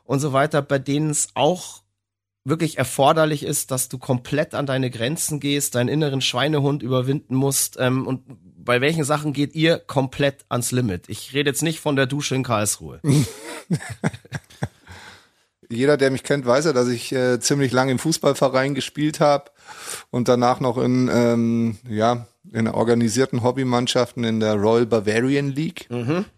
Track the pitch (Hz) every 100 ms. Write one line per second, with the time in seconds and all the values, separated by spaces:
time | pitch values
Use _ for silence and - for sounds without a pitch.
0 | - 135 147 135 151 151 139 139 131 143
1 | 156 147 - 117 147 180 - - _ _
2 | _ _ _ _ 131 160 160 - 127 -
3 | 139 160 156 147 - 143 - 131 - 127
4 | - 123 - 147 156 113 139 131 127 117
5 | 117 165 - 147 143 143 139 120 120 147
6 | 151 135 - 123 143 151 143 143 123 131
7 | 127 147 - 131 139 143 - - 127 131
8 | 110 131 - 113 92 85 - 123 143 165
9 | 135 147 151 139 143 160 160 165 - 143
10 | 131 - 143 - - 123 120 127 120 87
11 | - 107 - 139 143 135 165 156 156 135
12 | 131 143 139 131 127 107 107 - 78 62
13 | 147 147 120 - - - - 165 - -
14 | - - - - - - - _ - 87
15 | - - _ _ _ _ - 117 139 147
16 | 135 131 - 143 123 127 156 127 123 117
17 | - 135 127 123 - 143 131 127 135 127
18 | 156 160 143 135 139 131 135 135 - -
19 | 151 151 151 143 - _ - - - -
20 | - 127 123 123 120 123 131 120 127 127
21 | 127 113 120 117 117 117 113 104 117 107
22 | 113 120 113 _ - 117 113 - 117 117
23 | 117 113 131 123 120 131 127 120 123 127
24 | 120 - 113 110 107 107 107 117 117 117
25 | 101 110 127 143 143 135 165 - - 120
26 | 117 170 214